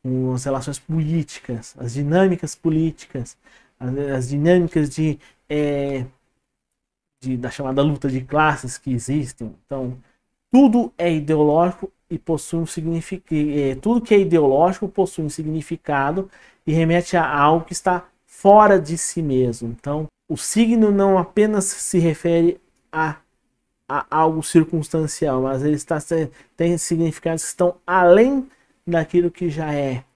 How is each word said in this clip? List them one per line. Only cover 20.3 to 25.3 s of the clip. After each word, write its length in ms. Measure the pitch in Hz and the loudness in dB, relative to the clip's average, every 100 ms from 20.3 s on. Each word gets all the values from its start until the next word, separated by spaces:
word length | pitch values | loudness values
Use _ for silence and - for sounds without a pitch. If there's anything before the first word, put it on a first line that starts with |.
| 151 | -8
signo 540 | - 214 226 233 214 | -4 2 2 4 4
não 280 | 202 196 190 | 4 4 2
apenas 460 | 175 - 214 214 | 0 2 2 2
se 340 | 190 - - 185 | -2 -6 -2 0
refere 640 | 165 156 170 170 170 180 _ _ _ | 0 0 0 2 2 0 _ _ _
a, 260 | - 156 147 _ _ _ _ _ _ _ | -4 -4 -6 _ _ _ _ _ _ _
a 160 | 139 - | -8 -4
algo 320 | 151 160 160 | 0 0 0
circunstancial, 1000 | 156 170 160 170 151 160 156 - 156 | 2 2 2 -2 -4 -4 -4 -4 -2